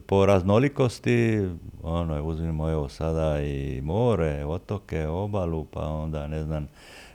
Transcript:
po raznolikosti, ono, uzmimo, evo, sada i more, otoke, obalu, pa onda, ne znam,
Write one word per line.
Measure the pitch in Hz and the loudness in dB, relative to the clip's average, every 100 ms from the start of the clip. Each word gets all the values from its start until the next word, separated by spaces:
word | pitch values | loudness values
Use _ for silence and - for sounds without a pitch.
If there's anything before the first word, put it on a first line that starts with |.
| - | 2
po | 98 98 | 4 6
raznolikosti, | 98 90 107 139 - 127 - 127 120 113 107 95 82 - - | 6 6 4 4 2 0 0 2 4 4 2 0 -4 -12 -10
ono, | 80 85 82 76 | -4 -2 0 -2
uzmimo, | 78 80 82 78 78 | -2 -2 -2 0 0
evo, | 80 69 | 0 -2
sada | - 80 80 78 73 | -4 -2 0 0 0
i | 73 69 69 65 | -2 -2 -4 -4
more, | 71 98 123 98 80 73 | -2 0 2 2 0 0
otoke, | 73 90 - 104 - 82 78 | -4 -6 -4 -8 -4 -4 -2
obalu, | 85 104 101 87 80 | -2 -2 -2 -2 -2
pa | 76 78 78 | -6 -6 -4
onda, | 78 78 76 73 | -4 -4 -6 -4
ne | 78 | -4
znam, | 76 78 73 - - - - | -4 -4 -6 -12 -20 -20 -20